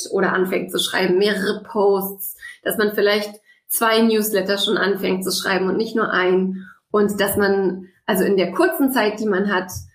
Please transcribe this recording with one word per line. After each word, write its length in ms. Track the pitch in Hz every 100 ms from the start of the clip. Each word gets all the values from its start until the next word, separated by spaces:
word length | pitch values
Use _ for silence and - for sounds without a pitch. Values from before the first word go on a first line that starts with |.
| -
oder 220 | 196 185
anfängt 380 | 185 185 180 180
zu 80 | 180
schreiben, 380 | - 175 185 180
mehrere 460 | 208 196 202 208
Posts, 760 | - 214 202 196 190 196 - - - -
dass 140 | - 208
man 160 | 208
vielleicht 400 | 208 202 208 208 - _ _ -
zwei 340 | - 226 220
Newsletter 560 | 226 220 208 196 190 202
schon 200 | 208 180
anfängt 460 | 185 190 190 190
zu 80 | 190
schreiben 360 | 185 - 190 185
und 100 | 190
nicht 180 | 226 226
nur 160 | 208
ein. 560 | 180 185 185 190 190 - - _
Und 280 | 208 208 -
dass 180 | 196 208
man 500 | 202 196 185 185 - _ -
also 180 | 190
in 140 | 196 190
der 140 | 170
kurzen 400 | - 339 320 269
Zeit, 280 | 247 208 208
die 60 | 214
man 260 | 185 202
hat, 200 | 185 185 - -